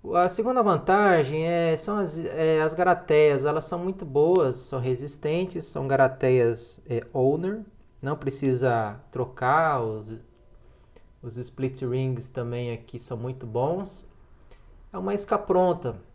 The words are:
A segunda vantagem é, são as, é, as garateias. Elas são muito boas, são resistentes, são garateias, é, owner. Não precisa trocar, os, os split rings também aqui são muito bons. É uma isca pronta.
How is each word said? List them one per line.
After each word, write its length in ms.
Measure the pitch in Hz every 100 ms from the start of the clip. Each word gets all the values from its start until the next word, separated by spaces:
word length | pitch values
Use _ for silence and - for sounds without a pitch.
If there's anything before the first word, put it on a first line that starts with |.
| -
A 160 | 175 180
segunda 340 | 180 226 254
vantagem 800 | 208 156 135 196 202 175 135 156 160
é, 300 | 170 170 156
são 220 | - 208
as, 260 | 180 160
é, 380 | 165 156 160 156
as 120 | 156 160
garateias. 680 | 180 170 - 151 151 139
Elas 220 | 143 156 156
são 140 | 175
muito 260 | 180 190 160
boas, 500 | 135 160 180 139 127
são 240 | - 131
resistentes, 880 | 127 123 143 - 151 165 185 180 -
são 220 | 147 135
garateias, 920 | 135 131 135 131 127 117 113 - - -
é, 180 | 120 -
owner. 540 | 135 131 156 185 220 208 - - -
Não 140 | 135 151
precisa 880 | 139 135 135 127 131 117 107 110 -
trocar, 680 | 127 123 - 127 147 160 139
os, 320 | 113 107 107 113 - _ _ - - - - - - _
os 140 | 123 113
split 460 | 123 - 131 131
rings 480 | 127 127 131 123 -
também 420 | - 120 120 120
aqui 280 | 117 - 117
são 180 | - 117
muito 280 | 123 131 120
bons. 600 | 113 139 180 185 - - - - - - - - - -
É 40 | 190
uma 160 | 190
isca 240 | 202 202 208
pronta. 640 | - 180 185 175 127 101 -